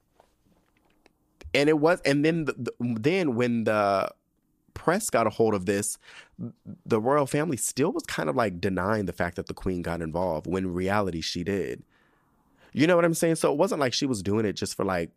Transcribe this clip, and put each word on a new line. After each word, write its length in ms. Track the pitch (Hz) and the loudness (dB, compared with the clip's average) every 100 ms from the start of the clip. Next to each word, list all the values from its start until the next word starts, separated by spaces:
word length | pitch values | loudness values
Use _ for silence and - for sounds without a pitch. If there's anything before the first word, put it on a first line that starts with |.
| _ _ _ _ _ _ _ _ _ _ _ _ _ - - | _ _ _ _ _ _ _ _ _ _ _ _ _ -20 -2
and 140 | 135 147 | 2 4
it 120 | 156 | 4
was, 200 | 156 180 | 4 2
and 220 | - 143 | 2 2
then 220 | 151 165 139 | 2 0 -2
the, 80 | |
the, 180 | 123 120 - | -4 -6 -6
then 560 | 120 113 127 190 160 113 | -4 -2 0 2 0 0
when 280 | 123 117 | 0 0
the 480 | 110 107 101 98 - - _ _ _ _ _ - | 2 2 4 2 0 -6 _ _ _ _ _ -6
press 340 | - 185 - | -2 -2 0
got 160 | 117 110 | 2 2
a 60 | |
hold 240 | - 110 104 | 2 2 2
of 100 | 92 | 0
this, 320 | 101 107 - - - - - 120 - - - - | -2 -2 -8 -14 -20 -20 -14 -14 -14 -18 -12 -2
the 160 | 113 | 0
royal 240 | 117 147 135 | 2 2 2
family 320 | 147 165 127 | 0 -2 -2
still 340 | - - 160 | -4 0 0
was 120 | 320 | -2
kind 260 | - - 156 | -6 -4 -2
of, 60 | 135 | 0
like, 260 | 110 87 | 0 -2
denying 460 | 101 92 92 110 92 | -2 0 0 0 -2
the 60 | |
fact 220 | - 87 - | -2 -4 -4
that 120 | - | -10
the 60 | - | -6
queen 260 | 95 90 | -4 -4
got 200 | 85 85 | -4 -4
involved, 440 | 82 80 92 76 - | -4 -2 -2 -2 -2
when 200 | 92 95 | -2 -2
in 80 | |
reality 460 | 87 92 104 95 82 | -2 0 0 0 -4
she 240 | 78 90 | -6 -6
did. 400 | 85 98 69 62 - _ _ _ _ _ _ _ - | -4 -4 -4 -8 -12 _ _ _ _ _ _ _ -6
You 120 | - 156 | 0 4
know 100 | 175 | 6
what 100 | 170 | 4
I'm 100 | 165 | 2
saying? 220 | 170 160 | 2 2
So 140 | 151 | 2
it 60 | 143 | 2
wasn't 240 | 190 160 | 2 2
like 120 | 131 | 0
she 120 | - 143 | 0 -2
was 160 | 110 | -2
doing 240 | 95 107 104 | 0 0 0
it 80 | |
just 220 | 87 98 - | -2 -6 -2
for, 100 | 98 | -2
like, 240 | 90 85 | -2 -4